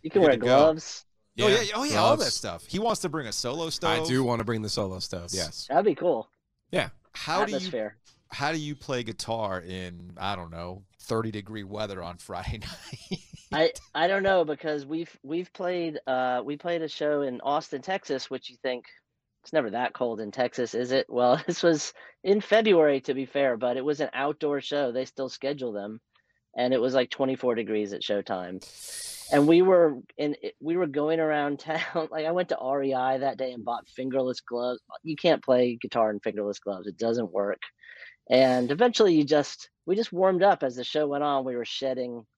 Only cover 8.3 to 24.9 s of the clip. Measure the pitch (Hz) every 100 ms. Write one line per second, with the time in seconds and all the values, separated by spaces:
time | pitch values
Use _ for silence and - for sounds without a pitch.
8.3 | - 143 160 151 147 - 127 117 98 -
9.3 | 113 107 92 87 92 90 87 87 - 95
10.3 | 98 85 82 87 92 98 _ - 113 113
11.3 | 104 98 110 98 104 107 95 85 87 -
12.3 | 90 92 110 92 87 - - - - -
13.3 | - - 151 165 - - 143 170 196 196
14.3 | 190 156 147 165 151 139 160 170 - 131
15.3 | 165 180 - 180 180 165 151 - 127 127
16.3 | 123 117 147 175 170 160 - 151 147 139
17.3 | 123 - 147 156 139 127 190 - 135 -
18.3 | 131 - 127 135 123 - - _ _ _
19.3 | _ - 160 120 110 123 - 123 110 107
20.3 | 117 120 - 120 113 123 131 - 120 123
21.3 | 139 - 170 170 156 - - - _ 185
22.3 | 202 - 214 220 180 151 139 - 131 131
23.3 | 139 139 117 123 123 135 147 151 - 139
24.3 | 151 151 143 - 143 135